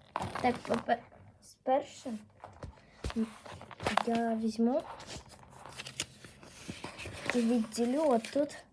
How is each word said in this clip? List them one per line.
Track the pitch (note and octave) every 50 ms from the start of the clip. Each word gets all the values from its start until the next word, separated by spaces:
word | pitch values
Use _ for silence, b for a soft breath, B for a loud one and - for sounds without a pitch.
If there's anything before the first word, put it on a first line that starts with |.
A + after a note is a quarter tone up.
| - - - - - - - -
Так, | - B3 A#3+ -
попе-, | - - - - - - A#3+ A#3+ - - - - - - - - -
спершу | - - - _ C4 C4 C#4+ - - - - - C4+ A3+ G#3+ - - - - - - - - - - B B B B B B - - - A3+ A3 - - - - - - - - - - - - - G#3+ - - A#3
я | A#3 A#3 A#3 A#3 A3+
візьму | A3 A3+ A3 A3 A3+ A3+ A#3 B3+ D#4 - - - - - - - - - - - - - - - - - - - - - - - - - - - - - - - - - - - - - - - - - - - - - - - - - - -
і | B3
відділю | A#3 A3+ B3 A#3+ A3 - - - A#3+ A#3+ B3+ D4 D#4+ D4+
отут | B3 A3+ A3+ - - C#4 D4 C#4+ - - - -